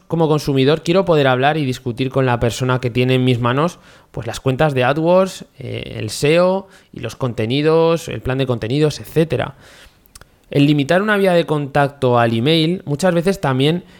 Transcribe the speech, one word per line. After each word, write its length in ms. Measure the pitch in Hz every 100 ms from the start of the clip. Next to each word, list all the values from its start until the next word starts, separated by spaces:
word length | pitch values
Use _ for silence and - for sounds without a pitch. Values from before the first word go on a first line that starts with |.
| -
como 200 | 165 160
consumidor 560 | 151 151 135 131 -
quiero 220 | - 175 180
poder 220 | 156 135
hablar 300 | 127 139 156
y 80 | 135
discutir 460 | 127 127 113 131
con 140 | 135 131
la 140 | 120
persona 400 | 120 104 127 127
que 120 | 123
tiene 240 | 117 127 131
en 80 |
mis 160 | 127 123
manos, 400 | 120 131 170 - - - _
pues, 160 | - 110
las 120 | -
cuentas 360 | 131 131 156 131
de 80 |
AdWords, 640 | 123 147 165 180 190 - - -
eh, 380 | 123 113 123 113
el 140 | 113
seo 560 | - 147 165 180 190 196 - _
y 80 | -
los 160 | 120 -
contenidos, 920 | 127 113 110 135 151 160 165 165 -
el 140 | 123
plan 160 | 123 131
de 80 | 127
contenidos, 540 | 120 107 139 151 -
etcétera. 560 | 110 - 160 123 - - - - - _ _ - - _ -
El 160 | 143 143
limitar 340 | 147 139 175
una 160 | 214 208
vía 160 | 190
de 140 | 175 160
contacto 720 | 151 139 147 143 - 127 120
al 120 | 117
email 520 | 113 123 165 160 185 -
muchas 300 | 143 185 170
veces 260 | 170 190
también, 440 | 147 131 139 175 -